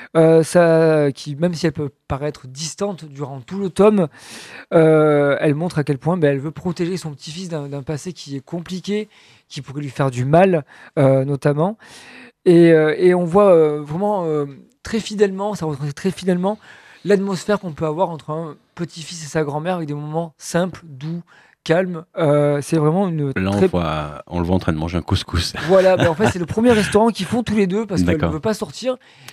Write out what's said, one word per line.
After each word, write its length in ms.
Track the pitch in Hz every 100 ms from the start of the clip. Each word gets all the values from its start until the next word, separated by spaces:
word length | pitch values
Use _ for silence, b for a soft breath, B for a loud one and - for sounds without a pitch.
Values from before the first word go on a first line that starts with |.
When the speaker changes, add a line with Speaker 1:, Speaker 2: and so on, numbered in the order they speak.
| B 160
Speaker 1:
euh, 280 | 160 165
ça, 680 | 156 175 170 160 160 156 143
qui, 220 | - 147
même 180 | 143 175
si 140 | 160 165
elle 60 |
peut 180 | 151 143 - -
paraître 380 | 139 147 - 131
distante 580 | 131 160 - 202 175
durant 360 | 156 139 139 135
tout 180 | 117 196
le 100 | 196
tome, 380 | - 208 208 156 B B B B B B
euh, 640 | 170 156 156 151 147 143 139
elle 140 | 156
montre 260 | 143 175 160
à 40 |
quel 140 | 147 135
point, 180 | 156 180
ben, 120 | 147
elle 100 | 139
veut 140 | 151
protéger 440 | - 185 165 170 185
son 140 | 160
petit-fils 380 | 139 160 160 185
d'un, 200 | 160 143
d'un 140 | 139
passé 300 | 131 151 185
qui 240 | 156 - 139
est 80 |
compliqué, 640 | - 170 160 180 190 208 208 b b b b
qui 120 | -
pourrait 220 | 135 139
lui 80 | 143
faire 200 | - 135
du 120 | 123
mal, 400 | 127 165 196 165 - B B -
euh, 260 | 135 135
notamment. 520 | 135 139 147 147 180 226 B B B B B _ 185
Et, 240 | 170 170
euh, 240 | 160 156 -
et 180 | 180
on 100 | 180
voit, 280 | 175 190 202
euh, 300 | 165 156 151
vraiment, 420 | 147 165 208 208 165
euh, 200 | 151 143 131 _ _
très 160 | - 226
fidèlement, 540 | - 208 202 190 202
ça 120 | 196 160
retranscrit 260 | 135 147
très 180 | - 190
fidèlement 460 | - 180 180 185 214 B B B B
l'atmosphère 540 | 165 202 196 185 - 202
qu'on 140 | 185
peut 140 | 143 156
avoir 240 | 151 180
entre 200 | 156 -
un 260 | 156 165 156 _ -
petit-fils 480 | 170 170 147 170
et 40 | 151
sa 140 | 160
grand-mère 320 | 147 151 170
avec 140 | 180 151
des 60 |
moments 400 | 147 151 156 170 _
simples, 420 | - 170 180 -
doux, 380 | 165 131 151 170 - b b b
calmes. 400 | - 165 185 165 - -
Euh, 420 | 156 147 147 143
c'est 160 | - 165
vraiment 320 | 151 180 196
une 240 | 160 143 131
Speaker 2:
Là, 140 | 95
on 60 | 101
Speaker 1:
très 120 | 190
Speaker 2:
voit, 540 | 90 80 78 76 73 -
on 120 | 87
le 60 |
voit 100 | 85
en 40 | 92
train 160 | -
de 20 | 78
manger 220 | 82 87
un 40 |
couscous. 520 | - 95 - 85 - -
<laughs> 60 | 156
Speaker 1:
Voilà, 300 | 190 185 180
ben, 120 | 175
en 60 |
fait, 120 | 160 220
c'est 120 | 180
le 60 |
premier 280 | 165 220 247
restaurant 360 | 214 190 208 233
qu'ils 160 | -
font 180 | 175 240
tous 140 | 226 214
les 100 | 190
deux 200 | 202 214
parce 160 | 185
qu'elle 140 | 87 160
ne 20 |
Speaker 2:
D'accord. 160 | 85
Speaker 1:
veut 60 | 151
pas 120 | 220
sortir. 460 | 214 208 - 254 247 B B B